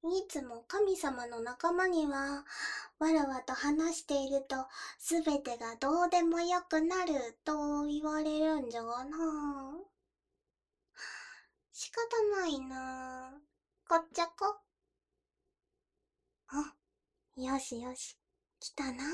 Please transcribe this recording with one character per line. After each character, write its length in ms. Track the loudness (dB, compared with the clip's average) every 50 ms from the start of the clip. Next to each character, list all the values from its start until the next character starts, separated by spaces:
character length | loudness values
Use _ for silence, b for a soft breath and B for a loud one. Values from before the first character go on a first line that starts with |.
| -2
い 220 | 0 0 0 -2 -2
つ 120 | -6 -8
も 220 | -8 -8 -12 -12 -10 _
神 280 | 2 2 4 4 4 2
様 300 | 0 -2 -2 -2 -6 -8
の 140 | -6 -6
仲 300 | -6 -6 -6 0 0 2 4
間 140 | 4 4 4
に 180 | 4 4 2 2
は、 380 | 0 0 -2 -2 -4 -6 -8 B B B B B B B B B B _
わ 120 | 2 4
ら 140 | 6 6 4
わ 160 | 2 0 -4
と 120 | -4 -4 -4
話 460 | -2 2 2 4 4 4 2 0 -2
し 40 | -2 0
て 140 | 0 0 2
い 60 | 2
る 160 | 0 0 0 0
と、 200 | -4 -4 -4 -6 B B B B B B
す 240 | -2 0 2 2
べ 180 | 4 4 2 2
て 180 | 0 -2 -6 -4
が 180 | -6 -8 -4 -2
ど 260 | 2 2 4 4 4
う 60 | 6
で 140 | 6 6 6
も 180 | 6 4 2
よ 200 | 2 2 2 0 2
く 180 | 2 2 2
な 240 | 2 4 2 2 2
る 340 | 2 2 0 0 -2 -8 _ _
と 380 | -2 -2 0 0 0 0 0 0
言 180 | 0 -2 0 0
わ 180 | 0 0 0 0
れ 160 | 0 2 2
る 200 | 2 2 2 2
ん 80 | 0 -2
じ 80 | -4 -6
ゃ 60 | -4
が 200 | -4 -4 -4 -6
な。 120 | -6 -4 -2 -2 0 0 -2 -2 -4 -4 -6 -8 -10 -12 -12 -14 -16 _ _ _ _ _ _ _ _ _ _ _ _ _ _ _ _ _ _ _ _ B B B B B B B B B B B B B B _ _
仕 200 | _ -12 -12 -8
方 320 | -4 -4 -2 0 2 4 4 4 4 2
な 60 | 2 0
い 120 | 0 -2
な。 840 | -4 -8 -8 -8 -8 -8 -8 -8 -10 -10 -10 -10 -12 -14 -16 -20 _ _ _ _ _ _ _ _ _ 4
こ 60 | 4 4
っ 100 | 4 2 0
ち 60 | 0
ゃ 80 | 0 0
こ。 340 | 0 0 0 0 0 -2 _ _ _ _ _ _ _ _ _ _ _ _ _ _ _ _ _ _ _ _ _ _ _ _ _ _ _ _ _ _ _ _ _ _ _ _ _ _
あ、 280 | -6 -4 -4 -6 -8 _ _ _ _ _ _ _ _ _ _ _ _
よ 220 | -8 -4 -2 -2 -2
し 220 | -2 -4 -8 -8
よ 140 | -8 -8 -10
し。 220 | -10 -12 -14 -14 _ _ _ _ _ _ _ _ _
来 120 | -16 -14
た 200 | _ -6 -4 -4
な。 120 | -4 -4 -4 -4